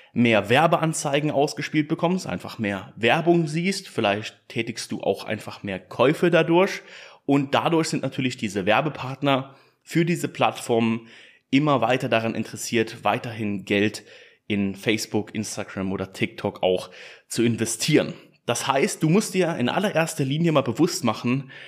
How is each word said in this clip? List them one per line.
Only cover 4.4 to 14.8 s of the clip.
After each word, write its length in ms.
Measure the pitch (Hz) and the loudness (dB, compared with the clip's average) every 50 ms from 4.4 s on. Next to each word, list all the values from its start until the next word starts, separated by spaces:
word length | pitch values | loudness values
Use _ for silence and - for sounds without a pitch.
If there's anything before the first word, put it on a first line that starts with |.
| _ | _
tätigst 440 | - - 117 113 117 113 - - - | -8 -6 -4 -4 -4 -6 -10 -8 -8
du 100 | 113 - | -6 -2
auch 240 | - - 98 - - | 0 -2 -2 -2 -4
einfach 360 | - 110 107 - - - - | -6 -8 -6 -8 -10 -12 -10
mehr 180 | - 101 95 90 | -8 -8 -8 -8
Käufe 520 | - - - - 120 135 160 - 185 175 | -10 -6 0 2 4 4 4 2 2 4
dadurch 500 | 170 165 - 160 165 175 190 196 - - - - - - - - - - _ | 4 4 4 4 4 4 4 2 0 -6 -12 -16 -20 -20 -20 -20 -20 -6 _
und 280 | - 139 143 143 139 135 | 2 2 2 2 2 0
dadurch 360 | 117 117 123 165 160 160 - | 0 2 2 2 2 2 0
sind 120 | - 135 | -2 -4
natürlich 340 | - 131 - - 131 127 123 | -4 -4 -4 -2 -2 -4 -2
diese 300 | - 117 104 92 104 90 | -4 -4 -4 -2 0 2
Werbepartner 920 | 101 107 127 151 151 135 - 127 127 135 - 139 143 139 131 131 131 - - _ _ _ _ _ | 2 2 2 2 0 -4 -6 -8 -10 -6 -2 0 2 2 2 0 -4 -12 -20 _ _ _ _ _
für 220 | - - 160 170 | -2 0 2 2
diese 220 | 165 170 147 147 | 2 0 -2 -2
Plattformen 800 | - - - 127 110 - - - - 120 113 117 113 113 113 117 - - - - - _ _ _ _ | -4 -2 0 0 0 0 -2 -2 0 2 2 4 2 0 -2 -6 -12 -20 -20 -20 -20 _ _ _ _
immer 300 | - 135 151 151 139 123 | 2 4 4 4 2 2
weiter 280 | 113 117 127 127 - 120 | 2 2 2 0 0 0
daran 240 | 113 113 113 113 - | 0 0 0 -2 -4
interessiert, 680 | - 110 - - 107 - - 117 113 110 113 - - - | -4 -6 -8 -10 -10 -6 -2 0 0 0 0 -4 -4 -2
weiterhin 600 | 104 104 - - 123 110 110 110 104 101 98 95 | -2 -2 -2 -4 -8 -8 -6 -4 -4 -4 -4 -2
Geld 400 | - 104 101 104 107 107 - - - - - - - _ _ _ | 0 2 2 2 2 0 -4 -14 -20 -20 -20 -20 -20 _ _ _
in 280 | - 107 101 101 98 95 | -4 -2 0 0 -2 -4
Facebook, 600 | 95 | -4